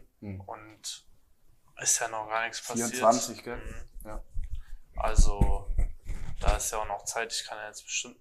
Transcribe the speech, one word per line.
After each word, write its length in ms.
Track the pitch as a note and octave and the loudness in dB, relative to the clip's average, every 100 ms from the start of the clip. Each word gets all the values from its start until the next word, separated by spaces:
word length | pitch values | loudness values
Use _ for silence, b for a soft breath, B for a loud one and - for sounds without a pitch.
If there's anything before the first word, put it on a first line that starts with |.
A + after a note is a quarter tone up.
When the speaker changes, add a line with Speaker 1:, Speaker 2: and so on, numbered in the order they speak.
| - _ | -16 _
Speaker 1:
Hm. 200 | G#2 F#2+ | -12 -10
Speaker 2:
und 640 | F#2+ A2 G#2+ G#2+ - - - - - _ - - _ - | -12 -14 -16 -16 -12 -12 -16 -20 -20 _ -20 -20 _ -6
ist 180 | - - | 0 0
ja 80 | A#2 | 0
noch 180 | A2 G#2+ | -4 -2
gar 160 | A2 | -2
nichts 220 | A#2 - - | -2 -4 -6
passiert. 240 | A#2 A#2 | -2 -2
Speaker 1:
Vierundzwanzig, 540 | B2+ A2 B2 - A2 | 2 4 4 2 -8
gell? 140 | - A#2+ | -10 -8
Speaker 2:
Mhm. 500 | A2 A2+ - - G#2+ | -8 -10 -10 -12 -10
Speaker 1:
Ja. 120 | G#2+ - - - - b b - - | -10 -6 -4 -2 -2 b b -10 -4
Speaker 2:
Also 680 | A2 G#2+ - G2+ - - - - - - - - - - | 4 8 8 8 4 4 2 2 2 0 -6 -4 -4 0
da 140 | G#2 G#2 | 2 2
ist 140 | - | 2
ja 80 | A2 | -4
auch 80 | G#2+ | -4
noch 160 | G2+ - | -6 -6
Zeit. 280 | A#2 A2+ | -4 -4
Ich 120 | - - | -4 -8
kann 120 | A2 | -10
ja 100 | G#2+ | -12
jetzt 160 | G#2 | -14
bestimmt, 340 | - - B2 B2 | -8 -6 -6 -12